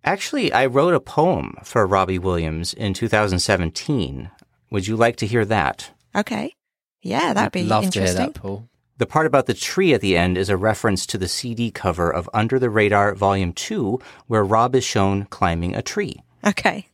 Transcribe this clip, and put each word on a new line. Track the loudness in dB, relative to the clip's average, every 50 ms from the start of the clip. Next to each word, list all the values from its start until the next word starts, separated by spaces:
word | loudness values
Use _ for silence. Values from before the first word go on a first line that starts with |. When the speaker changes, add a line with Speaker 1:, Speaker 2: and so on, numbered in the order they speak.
| 0
Speaker 1:
Actually, | -2 -2 -2 -4 -6 -4 -2 -2 0 2
I | 2 2
wrote | 4 2 2 4 4 2
a | 0
poem | 0 -2 0 2 2 2 2 0 -2 -6 -10 -14 -18
for | -2 0 0 2
Robbie | 4 4 2 2 2 0 -2
Williams | 0 0 0 0 -2 -2 -4 -4 -6 -8 -6
in | -4 -4 -4 -2
two | -2 -2 0
thousand | 2 2 2 2 0 0
seventeen. | 2 2 2 2 0 -2 -4 -6 -4 -2 -2 -2 -2 -4 -6 -10 -12 -14 _ _ _ _ _ _ _ _
Would | -6 -4 -2
you | -2 0
like | 2 2 2 2
to | -2 -4
hear | 0 0 0 2
that? | 2 0 0 0 0 -2 -6 -12 -20 _ _ _ _ -4
Speaker 2:
Okay. | -4 -4 -2 -6 -6 -6 -8 -12 _ _ _ _ _ _ _ _ _
Yeah, | _ -4 -2 -2 0 0 0
that'd | 0 -2
Speaker 3:
I'd | -2
Speaker 2:
be | -2 -4 -2
Speaker 3:
love | 0 0 2 0 0
to | 0 0
hear | 0
Speaker 2:
interesting. | 0 0 0 -2 -4 -6
Speaker 3:
that, | -10
Paul. | -10 -10 -10 -10 -12 _ _ _ _ _ _
Speaker 1:
The | -6 -6
part | 0 0 0 2
about | 4 2 2 2
the | 2 -4
tree | -4 -4 -4 0 2 4 4 4
at | 4
the | 4 2 2
end | 4 4 2 2
is | 0 0 0
a | 0
reference | 2 2 0 0 0 0 0 0 0 -2
to | -6 -4
the | -4 -4 -4
C | -4 -6 -6 -6 -4
D | -4 -4 -4
cover | -4 -4 -4 -2 0 0 0 0
of | 0 -2 -4 -4 -2
Under | -2 0 2 2 2
the | 2 2
Radar | 2 4 4 4 4 4 4 2 2
Volume | 2 2 2 2 2 0 -2 -4
two, | -6 -8 -6 -4 -2 -2 -2 -2 -4 -6 -14 -20 -20 _
where | -2 0 2 2
Rob | 4 4 2 2 4 2
is | 0 0
shown | 0 0 2 2 2 2 0 -4
climbing | -6 -4 -2 0 0 0 0 -2 -4 -4
a | -4
tree. | -6 -6 -6 -6 -6 -6 -8 -14 _ _ _ _ -2
Speaker 2:
Okay. | -2 -2 2 -2 -2 -2 -2 -12 _